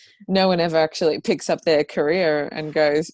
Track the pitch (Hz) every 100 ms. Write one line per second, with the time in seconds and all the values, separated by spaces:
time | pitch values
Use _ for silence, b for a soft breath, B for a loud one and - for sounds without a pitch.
0 | B B - 190 190 175 170 160 156 -
1 | 165 - - - - 190 170 151 147 180
2 | 147 185 165 151 - - 156 156 151 151
3 | 160